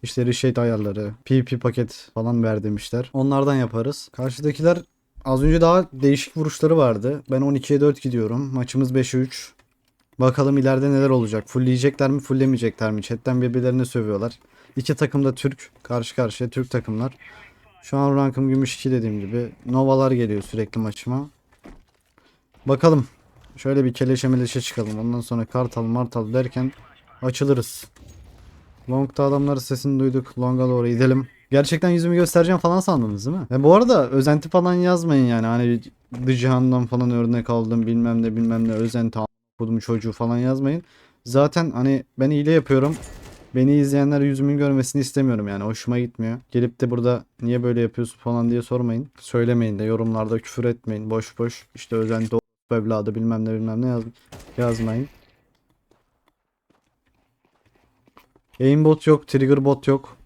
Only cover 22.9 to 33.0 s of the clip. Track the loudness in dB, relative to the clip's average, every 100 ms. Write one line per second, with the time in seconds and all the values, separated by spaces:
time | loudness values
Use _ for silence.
22.9 | 4 0 _ _ _ -20 -10 -2 0 0
23.9 | 0 0 0 2 0 0 -4 -6 -6 -6
24.9 | -4 -4 -6 -4 -6 -4 -4 -4 -4 -4
25.9 | -2 -4 -6 -4 -2 -2 -4 -6 -6 -20
26.9 | _ _ -8 -6 -2 0 0 -2 -10 -20
27.9 | _ -20 -20 -20 -20 -20 -20 _ _ -4
28.9 | -2 -2 0 0 2 0 -2 -4 -4 -2
29.9 | 0 2 0 -4 -4 -2 0 0 0 0
30.9 | 2 4 2 0 _ _ 2 2 0 2
31.9 | 2 2 2 4 4 4 2 2 0 0
32.9 | 0